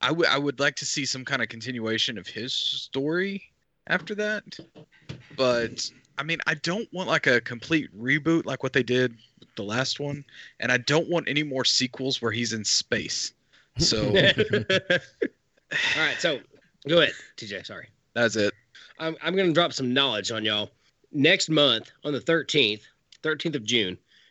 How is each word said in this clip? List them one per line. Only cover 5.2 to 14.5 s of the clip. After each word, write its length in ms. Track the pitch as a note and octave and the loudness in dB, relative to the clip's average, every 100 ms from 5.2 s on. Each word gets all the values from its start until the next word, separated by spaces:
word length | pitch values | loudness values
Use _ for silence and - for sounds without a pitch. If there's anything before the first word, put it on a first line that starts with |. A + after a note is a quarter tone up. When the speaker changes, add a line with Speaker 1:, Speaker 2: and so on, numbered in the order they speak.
| - - | -12 -2
Speaker 1:
but, 540 | B2+ A#2+ A#2 - - - _ - | 2 2 -2 -4 -10 -10 _ -10
I 40 | |
mean, 160 | D3 E3 - | -6 -4 -4
I 80 | |
don't 340 | D#3 - F#3+ A#3 | -4 -2 -4 -6
want, 160 | F3 D#3 | -6 -2
like, 180 | D#3 - | 0 4
a 140 | B2 | 2
complete 500 | A#2+ A#2+ - D#3+ - F#2+ | 2 -8 0 0 0 -6
reboot 480 | B2 D3 D3 E3 | -2 0 2 2
like 180 | G#2 C3 | 2 -4
what 100 | C3 | -2
they 100 | C#3 | 0
did 320 | A#2+ B2 B2+ A#2 _ _ | 2 2 2 -2 _ _
with 80 | - - | -18 -10
the 80 | |
last 340 | G2+ A2+ C3 - | -4 -2 -2 -4
one, 260 | C#3+ C#3+ C#3+ - - - | -6 -8 -12 -20 -20 -6
and 100 | A#2+ | 0
I 60 | B2 | 0
don't 300 | A#2+ D3+ C#3+ | 2 2 2
want 200 | E3+ C#3 | -2 0
any 140 | C#3+ | -2
more 220 | D3+ C3 | -2 0
sequels 580 | B2 - B2+ - C3+ C3+ | 0 2 0 -2 -4 -2
where 80 | A#2 | -2
he's 220 | G#2+ A#2 | -2 -2
in 120 | A2 | -4
space. 680 | G2+ - - A2+ - - - - _ _ _ - | -2 -2 0 -4 -4 -6 -8 -10 _ _ _ -2
So 320 | D#3+ - G#2 | 0 2 2
Speaker 2:
<laughs> 0 | |
Speaker 3:
All 1900 | F#3+ G3 - G#3+ | 4 6 4 2